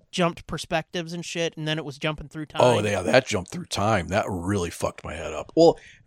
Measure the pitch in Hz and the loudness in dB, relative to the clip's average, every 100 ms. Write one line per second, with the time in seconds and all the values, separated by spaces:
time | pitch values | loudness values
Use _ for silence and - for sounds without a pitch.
0 | _ - 170 175 - 170 - 165 156 180 | _ -2 0 -2 -8 -10 -4 -4 -4 -8
1 | 165 175 165 175 165 - 156 156 151 135 | -8 -8 -8 -4 -4 -4 -4 -4 -4 -6
2 | 156 151 147 160 151 - 123 113 104 101 | -4 -4 -8 -12 -8 2 4 4 2 -2
3 | 110 123 - 101 87 180 175 - 101 110 | 2 4 4 -2 -4 -10 -8 -2 2 2
4 | 80 98 - 95 85 101 87 - 82 - | 2 0 0 -2 -2 0 -2 -4 -6 -6
5 | 80 78 78 78 - - 165 - - - | -12 -10 -8 -8 -2 6 6 6 0 -10